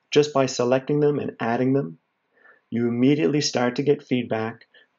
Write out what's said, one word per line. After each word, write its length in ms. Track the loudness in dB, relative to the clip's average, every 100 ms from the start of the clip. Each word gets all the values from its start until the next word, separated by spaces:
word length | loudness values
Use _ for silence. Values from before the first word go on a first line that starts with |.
| _
Just 220 | 2 2
by 140 | 2 0
selecting 520 | 0 0 0 0 0
them 180 | 2 0
and 200 | -4 -6
adding 320 | -4 0 0
them, 280 | 0 -2 -10 _ _ _ _ _ _ _
you 200 | -2 -2
immediately 500 | 2 2 4 2 0
start 380 | -2 0 -2 -2
to 60 |
get 200 | 0 0
feedback 640 | 0 -4 -2 -4 -4 -8 _ -20 _